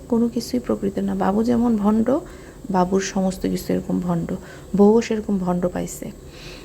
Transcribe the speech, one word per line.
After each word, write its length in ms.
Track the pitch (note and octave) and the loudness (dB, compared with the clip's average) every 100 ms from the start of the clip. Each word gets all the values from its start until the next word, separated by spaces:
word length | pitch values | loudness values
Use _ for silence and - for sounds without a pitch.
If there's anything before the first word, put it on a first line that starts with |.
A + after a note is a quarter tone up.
| - | 0
কোনো 200 | A#3 A#3 | 2 2
কিছুই 320 | A#3+ A#3 B3 | 0 -2 -2
প্রকৃত 380 | B3 G#3+ G3+ G3+ | -2 -2 -2 -2
না। 160 | G3 | -2
বাবু 300 | F#3+ F#3+ G3+ | 0 2 2
যেমন 320 | A3+ A#3+ A#3+ A3 | 2 2 2 2
ভণ্ড, 420 | G3+ A3 A3+ C#4+ - - - - - | 4 4 2 0 -2 -14 -18 -14 -2
বাবুর 300 | F#3+ F3+ F#3+ | 0 2 2
সমস্ত 420 | F#3+ G3 F#3+ F#3 | 0 0 0 0
কিছু 300 | F#3+ F3+ - | -2 -2 -2
এরকম 280 | F#3 F3+ F#3 | -2 0 -2
ভণ্ড, 340 | F3 E3+ E3 F#3+ - - - F#3 | 0 0 -2 -6 -10 -18 -2 6
বউও 240 | G3+ A3+ | 6 6
সেরকম 380 | A3+ A3 G#3+ G3+ | 2 -2 0 0
ভণ্ড 300 | F3+ F3 F3+ | 0 0 0
পাইছে। 420 | F3+ F3 - - - - - - - | -2 -6 -8 -12 -14 -16 -18 -18 -16